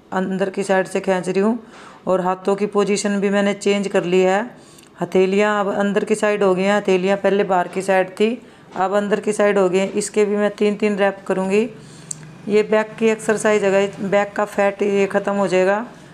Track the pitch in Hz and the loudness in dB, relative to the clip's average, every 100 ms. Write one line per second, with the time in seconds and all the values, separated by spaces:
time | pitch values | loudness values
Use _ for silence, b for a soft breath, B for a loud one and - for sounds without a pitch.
0 | - 185 190 190 196 196 196 190 185 196 | -8 -4 -4 -2 -4 -4 0 0 0 -4
1 | 196 185 175 185 208 233 B B B B | -2 -2 0 0 0 -2 B B B B
2 | - 185 180 185 202 196 208 202 196 202 | -2 0 0 -2 -2 -2 0 0 0 0
3 | 202 202 196 202 202 202 202 202 202 196 | -2 -2 0 0 0 0 -2 0 0 -2
4 | 175 185 185 190 240 - B B B - | 2 2 4 2 -2 -12 B B B -10
5 | 175 190 190 196 208 208 202 202 202 202 | -2 2 2 2 2 0 -2 -2 0 -2
6 | 208 214 214 208 196 185 196 208 202 185 | -2 0 0 2 2 2 2 0 2 0
7 | 190 196 196 196 190 180 175 190 185 190 | 2 0 2 0 2 0 0 -4 0 0
8 | 185 - 214 247 B B B 175 185 208 | 0 0 -2 -2 B B B -4 -2 0
9 | 208 208 214 208 208 196 185 185 196 208 | 0 -2 -2 0 2 4 2 2 0 -4
10 | 208 214 202 208 208 202 208 208 214 202 | -2 0 0 2 -2 0 -2 0 -2 2
11 | 196 196 - 185 190 202 240 - B B | 0 -2 -4 -2 0 0 0 -6 B B
12 | B B B - - 208 214 214 214 - | B B B -12 0 0 2 0 0 0
13 | 226 220 - 208 214 208 196 196 196 - | 0 0 -2 0 2 2 4 2 0 -2
14 | 196 202 202 - 208 - 202 202 202 202 | 0 0 0 -2 -4 0 0 0 0 2
15 | 196 202 196 202 190 185 185 208 240 B | 0 0 -2 -2 2 2 2 0 -4 B
16 | B | B